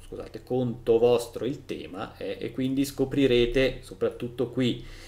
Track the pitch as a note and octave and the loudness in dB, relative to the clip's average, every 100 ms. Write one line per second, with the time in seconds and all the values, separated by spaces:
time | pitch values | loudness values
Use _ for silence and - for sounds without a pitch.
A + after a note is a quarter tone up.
0 | - G2+ F#2 - - B2+ B2 A2+ - A2+ | -14 -12 -12 -14 -4 -2 -2 -4 2 6
1 | A#2+ A#2+ - - A2 D3 - E2+ D2+ F2+ | 6 4 2 -6 -6 -6 -8 -10 -10 -10
2 | A2 - F#2 G2+ A#2 A#2+ C3 C3+ C3+ - | -10 -8 -8 -6 -8 -4 -2 0 -2 0
3 | C3+ C3+ C3+ A#2+ A#2+ C3+ C3 - - - | -2 2 4 6 4 4 2 0 -12 -4
4 | - - B2 - A#2+ B2+ B2+ - - - | -4 -2 -10 -4 -4 0 0 0 -8 -16